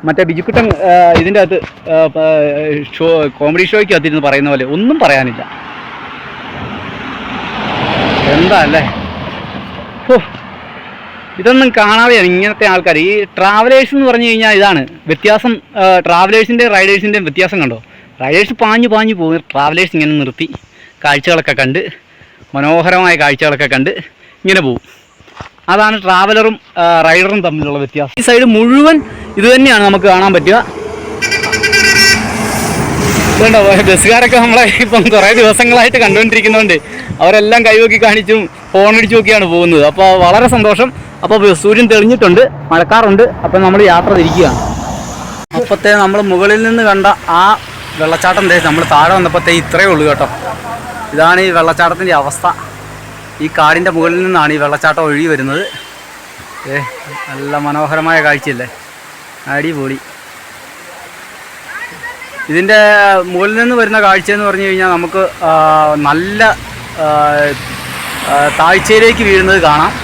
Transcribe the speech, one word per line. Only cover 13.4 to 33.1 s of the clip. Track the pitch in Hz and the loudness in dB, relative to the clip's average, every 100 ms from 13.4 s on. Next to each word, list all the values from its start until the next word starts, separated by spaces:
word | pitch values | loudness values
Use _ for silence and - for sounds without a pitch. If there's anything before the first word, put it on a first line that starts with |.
| 190 208 240 262 262 277 | 0 2 4 2 2 0
എന്ന് | 262 | 2
പറഞ്ഞു | 240 233 | 2 0
കഴിഞ്ഞാൽ | 226 220 202 | 2 2 4
ഇതാണ് | 202 165 127 - - | 4 2 -4 -10 -6
വ്യത്യാസം. | 160 202 214 247 220 _ 214 | -2 2 2 0 -4 _ 0
ആ, | 190 180 160 | 2 2 2
ട്രാവലേഴ്സിൻ്റെയും | 170 190 220 226 240 240 196 | 0 2 2 0 0 2 2
റൈഡേഴ്സിൻ്റെയും | 190 202 208 208 165 | 2 0 0 -4 -4
വ്യത്യാസം | 143 185 196 | -2 -2 -2
കണ്ടോ? | 135 113 - - - _ | -4 -6 -16 -20 -20 _
റൈഡേഴ്സ് | 131 165 208 226 | -2 0 -2 -2
പാഞ്ഞു | 220 226 240 | 0 2 2
പാഞ്ഞു | 214 220 196 | 0 0 -2
പോകും, | 160 165 - | -2 -2 -4
ട്രാവലേഴ്സ് | 139 143 160 185 160 | -2 -2 -2 -2 -2
ഇങ്ങനെ | 151 151 | -2 -2
നിർത്തി | 131 - 160 - _ _ - _ | -4 -6 -10 -10 _ _ -20 _
കാഴ്ചകളൊക്കെ | 147 143 180 165 147 139 | -2 0 0 -2 -2 -2
കണ്ട്, | 131 151 185 - _ _ - _ _ | -2 -2 -6 -14 _ _ -20 _ _
മനോഹരമായ | 139 147 165 165 180 180 165 | -4 0 0 2 2 2 2
കാഴ്ചകളൊക്കെ | 147 135 156 139 143 | 0 0 -2 0 -2
കണ്ട് | 131 139 - - _ _ _ | -2 -2 -6 -14 _ _ _
ഇങ്ങനെ | 185 190 139 | 0 0 0
പോകും. | 117 _ _ _ _ - - - _ - | -6 _ _ _ _ -20 -20 -20 _ -2
അതാണ് | 190 214 220 | 0 0 0
ട്രാവലറും, | 190 180 196 214 220 220 _ - | 0 2 2 2 0 -2 _ -2
ആ, | 170 165 160 | 2 2 4
റൈഡറും | 170 185 202 175 | 2 2 -2 -4
തമ്മിലുള്ള | 156 147 143 | -4 -6 -6
വ്യത്യാസം. | 139 147 139 - | -6 -6 -6 -4
ഈ | 240 | 2
സൈഡ് | 240 247 220 | 4 4 4
മുഴുവൻ | 233 269 302 311 - - - - | 4 4 4 2 -2 -14 -10 0
ഇത് | 220 | 4
തന്നെയാണ് | 262 269 220 202 | 4 4 4 4
നമുക്ക് | 196 196 | 2 2
കാണാൻ | 180 196 175 | 4 2 2
പറ്റുക. | 151 220 - - - - - - - 403 415 392 415 392 392 392 392 392 - 427 - - - - - - - | 2 0 0 -10 -12 -12 -12 -8 -6 -4 -4 -4 -2 0 0 2 0 0 -2 -6 -6 -6 -4 -4 -4 -2 -2